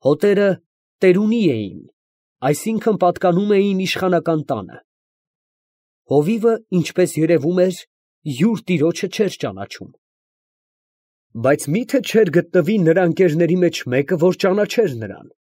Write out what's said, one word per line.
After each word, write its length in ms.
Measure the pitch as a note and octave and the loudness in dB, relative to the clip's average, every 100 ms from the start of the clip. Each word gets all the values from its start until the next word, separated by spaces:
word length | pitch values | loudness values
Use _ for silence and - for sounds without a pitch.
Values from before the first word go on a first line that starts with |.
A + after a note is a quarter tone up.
Հոտերը 460 | C3+ D3+ G#3 G3+ G3+ F3 _ _ _ _ | 0 2 2 2 2 0 _ _ _ _
"Տերունի" 380 | F#3+ F3+ G#3+ A#3 F#3+ | 2 4 2 2 2
էին, 340 | A#2 G#2 - - _ _ _ _ _ | 0 -4 -10 -20 _ _ _ _ _
այսինքն 580 | C3 D3 - A3 - G3+ | -2 -2 -2 -2 0 2
պատկանում 560 | F3+ - F#3 E3+ G#3 G3+ | 0 2 0 2 2 2
էին 240 | G3+ F#3+ | 2 0
իշխանական 640 | F#3+ - F#3 E3+ E3+ D#3+ | -2 -2 0 0 0 -4
տանը։ 340 | C#3+ B2 F#2 - _ _ _ _ _ _ _ _ _ _ _ _ _ | -2 -6 -8 -16 _ _ _ _ _ _ _ _ _ _ _ _ _
Հովիվը, 440 | C3+ D3+ A3+ A3+ A3+ _ | 0 2 0 0 0 _
ինչպես 440 | F3+ D#3 - F3+ - | -2 -2 -2 -2 0
երևում 460 | D#3+ E3 C#3+ F3+ | 0 0 0 0
էր, 180 | F3+ F3 - _ _ _ D#3 | 0 -2 -14 _ _ _ -12
յուր 340 | B2+ G3 A3 | -2 0 0
տիրոջը 480 | - F3 D3+ E3+ F#3+ | -2 0 0 0 -8
չէր 320 | - G3+ - | -2 -4 -2
ճանաչում։ 500 | B2 G2 G2+ - F#2 _ _ _ _ _ _ _ _ _ _ _ _ _ _ | -10 -8 -14 -14 -18 _ _ _ _ _ _ _ _ _ _ _ _ _ _
Բայց 320 | - A#2 D3 - | -4 0 0 0
մի՞թե 320 | E3+ B3+ C4+ | -4 -2 -2
չէր 280 | G3 A3 G#3 | 0 0 2
գտնվի 460 | D3+ F3 F#3 D#3+ A3 | 2 0 0 0 2
նրա 240 | E3 E3 | 2 2
ընկերների 520 | F3+ D#3 F#3 D3+ E3+ F3+ | 2 2 0 2 0 2
մեջ 260 | F3 E3 | 0 -2
մեկը, 320 | - B2 C#3+ F3+ | -4 -2 -2 0
որ 240 | F3 - | 0 0
ճանաչեր 540 | F#3+ G3 G3+ - G#3 | -2 0 -2 0 -2
նրան։ 400 | A#2+ G#2+ F#2+ - _ | -2 -10 -14 -20 _